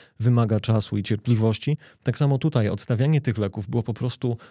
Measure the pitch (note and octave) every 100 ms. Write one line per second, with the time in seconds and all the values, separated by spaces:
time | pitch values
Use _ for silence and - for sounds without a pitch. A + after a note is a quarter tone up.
0 | - - A2+ A#2+ A2+ G#2+ - A2 - G#2
1 | F#2+ G#2 - A#2 A2+ G#2+ - D3+ - _
2 | - B2 C#3+ C3+ D#3+ C#3 G#2+ G2 - A2+
3 | C3+ D#3 C#3+ G#2 G2+ G#2 G#2 A#2+ A2+ A2
4 | B2+ - B2+ A2+ -